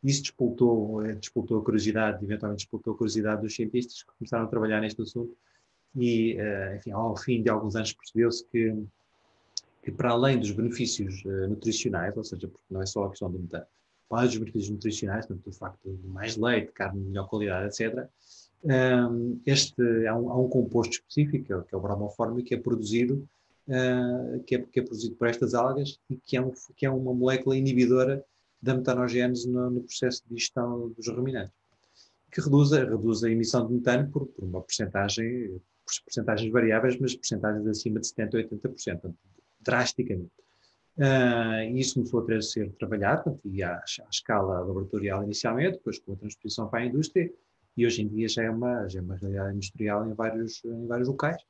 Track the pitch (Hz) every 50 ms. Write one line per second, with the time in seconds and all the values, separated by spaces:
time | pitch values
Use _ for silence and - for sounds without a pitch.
0 | - 139 139 - - - - _ 127 113 - - 123 120 117 110 104 107 110 107
1 | 107 110 107 98 - - _ 120 110 - 117 107 104 - 107 110 101 107 104 110
2 | 110 107 104 95 101 98 107 107 - 104 104 101 - _ - 107 - 113 107 -
3 | 120 107 101 110 104 107 107 104 110 107 107 - 117 107 - 123 123 120 - -
4 | - _ _ _ 120 - - 117 110 110 - 117 110 107 107 107 107 107 107 -
5 | 113 107 - 123 117 120 - _ _ _ _ _ _ _ _ _ _ _ _ 139
6 | 123 120 117 113 113 117 110 - 104 107 101 98 95 95 92 104 - 117 101 101
7 | 113 113 110 - - - 127 113 110 117 110 107 110 107 98 113 110 107 - _
8 | - - _ 113 117 117 117 - - _ - 117 113 110 110 107 104 101 _ _
9 | _ _ _ _ _ _ _ _ _ _ _ - _ _ _ _ - - - -
10 | 123 120 120 117 127 139 135 120 107 104 98 104 113 117 120 - 120 107 - -
11 | 104 95 95 95 - 98 98 95 95 98 107 107 - 113 107 - - - - 87
12 | 85 95 101 113 107 - - 87 - - - - _ _ 95 95 95 95 - 110
13 | 98 98 98 - 101 92 87 92 90 85 - 82 - _ _ _ _ _ _ _
14 | _ _ 113 117 123 123 107 110 110 107 - 110 98 95 104 101 - 113 104 -
15 | - 98 98 110 113 - 98 92 - 101 92 - - 92 92 _ _ 95 95 92
16 | 90 92 92 92 104 113 113 113 107 117 123 110 104 - - - 98 95 92 98
17 | 98 95 95 98 95 95 - 110 104 101 92 92 98 104 - - 113 113 113 127
18 | 127 - _ _ _ _ - - - _ _ _ - 160 131 131 127 127 127 123
19 | 123 117 117 117 117 120 123 123 - - 139 139 - - - - 123 120 113 113
20 | 113 110 110 117 120 123 123 127 127 127 - 131 117 101 - 120 110 110 - -
21 | _ _ - 151 147 143 143 120 - - 98 90 87 - - 95 90 101 101 98
22 | 104 104 - - 117 113 117 123 123 - 120 - - 120 120 110 107 104 107 120
23 | 123 123 135 139 143 - _ _ _ _ _ _ _ - 131 127 127 127 127 123
24 | 123 123 123 127 123 120 123 123 123 - 131 120 120 - _ 131 123 123 117 110
25 | 113 113 - - 123 117 117 120 135 113 113 120 117 131 135 139 143 143 - _
26 | _ _ 131 - _ - - 127 127 131 127 - - - - _ - 139 131 131
27 | 131 127 127 123 123 127 131 127 131 135 135 135 135 135 123 123 123 117 127 127
28 | 127 131 139 139 - _ _ _ _ _ _ _ - 127 131 127 127 131 127 123
29 | 123 120 113 123 123 123 127 120 117 123 123 123 123 123 123 123 123 - - -
30 | - 127 123 - _ 117 117 117 - - _ 131 120 120 120 120 120 117 117 -
31 | 110 117 113 120 123 135 135 117 98 98 _ _ _ _ _ _ _ _ _ _
32 | - _ _ _ _ _ - - 156 151 139 143 147 139 147 147 127 123 110 110
33 | 101 113 113 107 117 113 113 113 113 113 - 127 117 110 120 123 120 127 123 127
34 | 147 143 - 147 135 - - - 95 92 90 90 - _ - - 110 95 - 98
35 | 98 101 101 110 113 113 123 123 117 101 92 92 - _ _ _ _ - - -
36 | _ - - 123 107 - 110 110 113 110 110 123 113 113 107 110 117 127 127 123
37 | 135 127 123 - - - 120 104 - 107 107 107 104 110 107 107 - 117 107 107
38 | - - - - 110 107 - 113 113 110 110 104 - 123 123 - - - 92 85
39 | - 92 85 _ _ _ _ _ _ _ _ _ - - 120 120 123 - - -
40 | - - 98 90 87 85 _ _ _ _ _ _ _ _ _ _ _ _ _ -
41 | 143 139 135 131 127 123 120 117 113 113 110 110 110 110 123 127 131 120 - 131
42 | 113 - - 120 113 - 113 110 107 - - 113 104 98 95 _ - 98 110 104
43 | 98 101 135 - - 165 139 - _ 101 95 95 95 87 87 85 - - - -
44 | - - - - - - 117 104 98 95 95 90 90 95 95 95 95 95 - 104
45 | 98 101 95 98 101 101 104 - - 120 113 123 151 190 185 185 _ - - -
46 | _ - 101 98 - 104 - _ _ 107 - - 113 104 - 113 120 123 123 143
47 | 156 156 _ 185 175 175 - _ _ _ _ _ _ _ _ - 120 117 113 113
48 | 107 104 104 110 113 110 - 120 113 113 113 113 120 123 123 120 104 95 92 92
49 | 90 90 95 95 98 98 98 98 95 98 101 101 95 95 - - 110 104 104 104
50 | 110 113 107 107 113 113 113 113 117 113 113 - _ 117 117 117 117 117 120 120
51 | 123 127 139 139 - 147 170 165 _ _